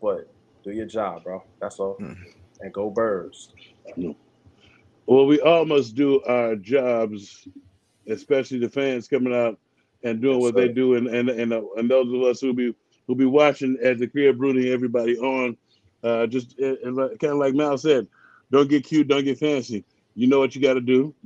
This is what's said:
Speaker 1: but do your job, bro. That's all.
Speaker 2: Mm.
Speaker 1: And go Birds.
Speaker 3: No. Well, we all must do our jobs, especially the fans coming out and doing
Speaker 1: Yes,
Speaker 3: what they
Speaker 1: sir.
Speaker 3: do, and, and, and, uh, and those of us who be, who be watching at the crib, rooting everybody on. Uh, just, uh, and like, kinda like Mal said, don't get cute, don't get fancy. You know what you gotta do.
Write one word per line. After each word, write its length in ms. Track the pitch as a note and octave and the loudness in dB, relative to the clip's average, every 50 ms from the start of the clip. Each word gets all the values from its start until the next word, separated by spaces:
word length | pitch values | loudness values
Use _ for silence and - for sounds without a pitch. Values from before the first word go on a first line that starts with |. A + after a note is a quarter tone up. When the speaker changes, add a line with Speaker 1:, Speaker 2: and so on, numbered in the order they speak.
Speaker 1:
but 260 | A2 G#2 F#2+ E2 - - _ _ _ _ _ _ - | -4 -4 -4 -4 -8 -14 _ _ _ _ _ _ -14
do 80 | G2 | -12
your 160 | G#2 A2 A2 | -10 -10 -10
job, 360 | - A2 A2 G#2+ F#2+ F2 E2+ - | -8 -6 -6 -6 -6 -8 -10 -12
bro. 200 | F2 F#2 F#2+ - _ _ - | -12 -14 -14 -14 _ _ -12
That's 180 | G2 G2+ - - | -12 -12 -8 -8
all. 180 | G2 G2 G2 G2 | -8 -8 -8 -10
Speaker 2:
Mm. 160 | G2+ D2 C2+ F2+ - - - _ _ _ _ - | -12 -16 -16 -18 -20 -20 -20 _ _ _ _ -18
Speaker 1:
And 120 | F#2 F#2+ - | -18 -12 -8
go 160 | G2 G#2 G#2+ | -8 -8 -4
Birds. 640 | G2 A2+ A2+ A2 G2+ F#2 E2 - - - - - _ _ - _ _ _ - - - | -2 -2 -2 -2 -2 -4 -6 -10 -16 -20 -20 -20 _ _ -20 _ _ _ -20 -14 -10
Speaker 3:
No. 200 | F2 F2+ E2 - - _ _ _ _ _ _ _ _ _ _ _ _ _ _ _ _ _ | -10 -8 -8 -10 -14 _ _ _ _ _ _ _ _ _ _ _ _ _ _ _ _ _
Well, 220 | - B2+ C3+ C#3 | 4 6 6 6
we 120 | C#3 D3 D3 | 6 4 4
all 240 | C#3+ D#3 E3+ E3 D#3+ | 4 4 4 4 4
must 300 | D#3+ D3+ C#3+ B2 A2+ A2 | 2 2 2 0 0 -2
do 260 | B2+ C#3+ C#3 C#3 C3 - | 0 2 2 2 2 2
our 320 | - B2 B2 A#2+ A2+ A2 | 0 0 0 0 -2 -4
jobs, 920 | G#2 F#2 G2+ C3 C#3+ B2+ B2 A#2+ A2+ A2+ G#2+ G#2+ G2+ G2+ - - - _ F#2 - - - _ _ _ _ _ _ _ _ | -6 -4 -2 0 0 2 0 0 0 -2 -4 -6 -10 -14 -18 -20 -20 _ -20 -20 -20 -20 _ _ _ _ _ _ _ _
especially 520 | - - - - - D3 C3+ B2+ - C3 B2 | -8 -8 -8 -2 0 0 0 0 -2 -4 -4
the 100 | A#2+ G#2+ | -4 -4
fans 380 | - C#3 C#3 C3+ B2+ A#2+ A2 | -4 -4 -2 -2 -4 -4 -4
coming 260 | - - C3+ B2+ B2+ B2 | -4 -2 -2 0 0 0
out 240 | A#2+ A#2+ A#2 A2 - _ _ _ _ _ _ _ _ - | 0 0 -2 -4 -8 _ _ _ _ _ _ _ _ -6
and 180 | A#2+ A2+ A2 | -6 -4 -2
doing 180 | A#2+ C3+ C3 B2 | 0 0 2 2
Speaker 1:
Yes, 40 | B2 | 0
Speaker 3:
what 120 | A#2+ A#2 | 2 2
they 120 | B2+ B2+ | 2 2
Speaker 1:
sir. 60 | A#2+ A#2 | 2 2
Speaker 3:
do, 220 | B2+ C3 B2+ B2+ | 2 2 2 2
and, 120 | A#2+ A#2+ | 2 0
and, 220 | B2 A2+ A#2+ A#2+ B2+ | -2 -2 -2 -2 -2
and, 240 | B2 A2 A#2 A#2 A#2 | -2 -2 -2 -2 -4
uh, 80 | A2+ G#2 G2+ G2 | -4 -6 -6 -6
and 120 | A2+ A#2 A#2+ | -4 0 2
those 220 | B2+ C3 B2+ A#2+ B2 | 2 2 2 2 0
of 80 | B2+ B2+ | 0 0
us 180 | B2 A#2+ - | 0 0 0
who 120 | - C3 B2 | -2 -4 -2
be, 200 | B2 B2 A#2+ A2 _ _ _ _ _ _ | -2 -2 -4 -4 _ _ _ _ _ _
who 60 | - B2+ | -4 0
be 100 | B2 C3+ | 0 2
watching 520 | C3 C3 D3 D3+ D3 C3+ - C#3+ C3 C3 B2+ A#2+ | 4 4 4 4 4 2 0 -2 -4 -2 0 0
at 160 | B2+ B2+ A2+ | 0 0 0
the 80 | B2 | -2
crib, 340 | A2 - C#3+ C#3+ C#3 B2+ A#2+ | -4 0 2 4 4 4 2
rooting 240 | C3 C#3 C3 B2+ B2+ B2+ B2+ | 0 0 0 0 0 0 0
everybody 440 | A#2+ B2+ A#2+ A#2 A#2+ A#2 A#2 A#2+ A2+ | -2 -2 -2 -2 -2 0 0 -2 -2
on. 360 | B2 C3+ C3 C3 B2+ B2 A#2 - _ _ _ _ _ _ _ _ - | -2 -2 -2 -2 -2 -4 -6 -10 _ _ _ _ _ _ _ _ -4
Uh, 220 | A#2 A#2 A2+ A#2 | -2 0 0 0
just, 320 | A2+ A#2+ C3 A#2+ A#2+ _ - | -2 -2 -4 -6 -8 _ -4
uh, 160 | C3+ C3+ C3 - - | -4 -4 -4 -4 -6
and 120 | B2 B2+ | -6 -4
like, 240 | C3 C3+ B2+ - - | -4 -4 -4 -4 -4
kinda 160 | D#3 D3 C#3+ | -4 -2 0
like 180 | C#3+ C#3 C3+ C3 | 0 0 0 0
Mal 240 | C#3+ D3+ D3 C#3 | 0 0 0 -2
said, 300 | B2+ C3+ D#3 D3 B2+ G#2 - _ _ _ _ _ _ _ _ | 0 0 2 2 2 0 -4 _ _ _ _ _ _ _ _
don't 180 | C3 C#3 C#3+ C3+ | 2 4 4 4
get 140 | D3 C#3+ B2+ | 2 0 0
cute, 220 | - D#3+ D#3 C#3 | 0 0 2 2
don't 160 | B2+ C#3+ C#3+ C#3 | 2 2 0 0
get 140 | C#3 C3 - | -2 -2 -2
fancy. 440 | D3+ D3+ D3 C3 A2 - A#2 G2+ - _ _ _ _ _ _ | -2 -2 -2 -2 -4 -6 -8 -10 -10 _ _ _ _ _ _
You 100 | G#2 - | 0 2
know 120 | B2+ C#3 C3+ | 4 4 4
what 160 | C3+ B2 - | 2 0 0
you 60 | C3+ | 0
gotta 200 | C3+ C3 C3 C3 | 0 2 2 0
do. 320 | B2 A#2+ B2+ B2+ C3+ D3+ - _ - | 2 2 2 2 2 0 -6 _ -6